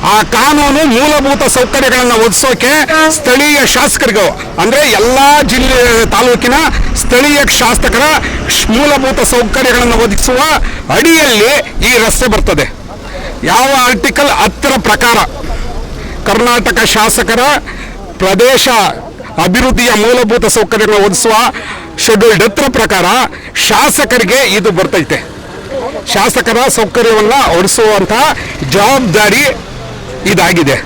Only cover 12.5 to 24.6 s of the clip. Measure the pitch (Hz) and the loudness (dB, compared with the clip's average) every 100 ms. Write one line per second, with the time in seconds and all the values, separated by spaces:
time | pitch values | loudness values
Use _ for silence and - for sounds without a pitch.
12.5 | 156 - - - - - - - - 156 | -2 -4 -8 -16 -16 -14 -12 -10 -6 -2
13.5 | 226 262 269 247 220 262 - 285 - - | 0 2 2 0 0 -2 0 0 0 -2
14.5 | - 277 262 233 - 240 262 - - - | -2 -2 0 0 0 2 2 -2 -6 -6
15.5 | - - - - - - - - 214 240 | -6 -6 -8 -10 -10 -10 -6 -2 0 2
16.5 | 240 226 - 220 220 214 - 208 233 269 | 2 0 0 0 2 0 0 0 0 0
17.5 | 285 - - - - - - 185 196 247 | 0 -4 -14 -14 -14 -16 -4 -2 2 4
18.5 | 262 262 240 - - - - - - - | 4 2 2 0 -4 -12 -16 -10 -2 0
19.5 | 220 254 247 247 214 220 247 226 233 220 | 2 0 2 2 2 2 2 2 0 0
20.5 | 233 208 220 214 208 202 180 233 220 240 | 0 0 0 2 2 2 0 0 2 0
21.5 | - - - - - - 214 226 196 220 | -4 -14 -14 -14 -4 0 4 4 4 0
22.5 | 202 277 240 220 190 175 233 - - - | 0 -2 -2 0 0 0 0 -2 -6 -10
23.5 | - - 240 277 - 285 247 190 254 240 | -4 0 2 2 0 0 0 2 2 2
24.5 | 202 | 0